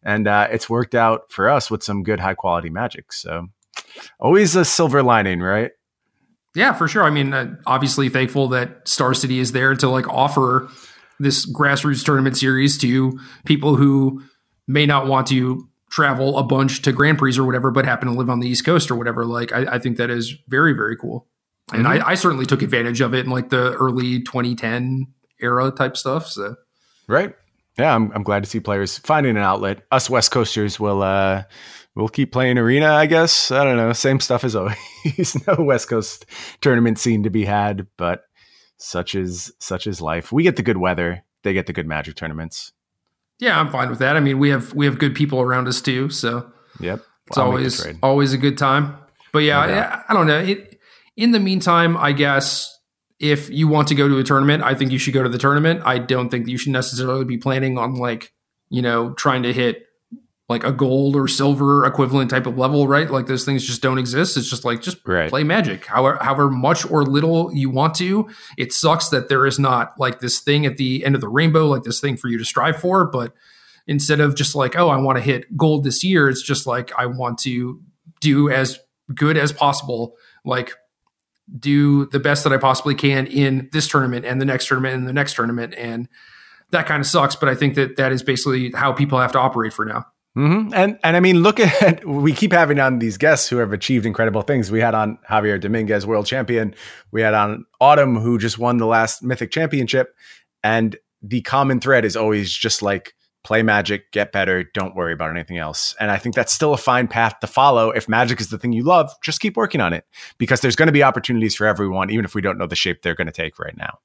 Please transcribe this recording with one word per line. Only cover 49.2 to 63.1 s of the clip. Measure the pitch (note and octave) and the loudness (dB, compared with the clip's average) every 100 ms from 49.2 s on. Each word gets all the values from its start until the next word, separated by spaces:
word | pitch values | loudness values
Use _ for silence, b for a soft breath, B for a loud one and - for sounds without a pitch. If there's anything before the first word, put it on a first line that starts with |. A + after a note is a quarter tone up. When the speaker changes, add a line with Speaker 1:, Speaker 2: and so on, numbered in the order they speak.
| _ | _
Speaker 2:
But | D3+ | 0
yeah, | D3+ C#3+ D#3+ | 2 2 0
Speaker 1:
No | F#3+ | 0
doubt. | A3+ | -2
Speaker 2:
I, | - - | -8 -2
I | |
don't | G#3+ D#3 | 0 2
know. | D3+ | 2
It, | F#3+ G3+ - _ b b b - | 0 -4 -8 _ b b b -2
in | A3+ | 2
the | A3+ | 2
meantime, | G3 F#3+ F#3 E3+ E3+ E3+ | 2 0 2 2 2 2
I | C#3+ | 0
guess | C#3 C#3+ C#3 C#3 - - - _ _ _ _ | 2 2 2 0 -4 -6 -12 _ _ _ _
if | D3 C#3+ D3 | -2 0 -2
you | C#3 D#3 | 0 2
want | D3+ D3 | 4 2
to | C#3+ | 2
go | C#3+ | 2
to | C3+ | 2
a | |
tournament, | C3 C#3 C#3 D3 | 2 2 4 2
I | A#2+ C#3 | 0 0
think | C3+ | -2
you | B2+ | -2
should | C#3 | 0
go | C3 | 0
to | B2+ | 0
the | A#2+ | 0
tournament. | C#3 C#3+ D#3 E3+ C#3+ | 2 2 2 0 0
I | B2 | -2
don't | A#2+ B2+ B2 | -2 -2 -2
think | B2 A#2 | -4 -4
that | |
you | B2 | -4
should | C#3+ | -2
necessarily | C3 B2+ B2 B2+ C3 | -2 -2 -4 -4 -2
be | B2+ A#2+ | -4 -4
planning | C3+ C3 C3 B2+ | -2 -2 -2 -2
on, | A#2 B2+ | -4 -4
like, | B2 A2+ - _ _ _ _ | -4 -4 -10 _ _ _ _
you | B2 | -2
know, | B2 A#2 A#2+ | 0 0 -2
trying | C3+ D3+ B2+ | -2 -2 0
to | B2 | 0
hit, | A#2+ B2 A2 _ _ _ - _ _ _ | 0 0 -2 _ _ _ -20 _ _ _
like, | A#2+ A#2 | -4 -2
a | |
gold | B2+ C#3 C3 C#3 C#3 | 0 2 2 2 2
or | C3+ | 0
silver | - C#3 C#3 C#3+ C#3+ C3 | 0 2 2 4 4 4
equivalent | - C3 C#3 B2+ | 2 2 2 0
type | C3 B2+ | 0 -2
of | B2 | -2
level, | C3 D3 C#3 | 0 2 2
right? | C#3+ | 2
Like, | B2+ | 2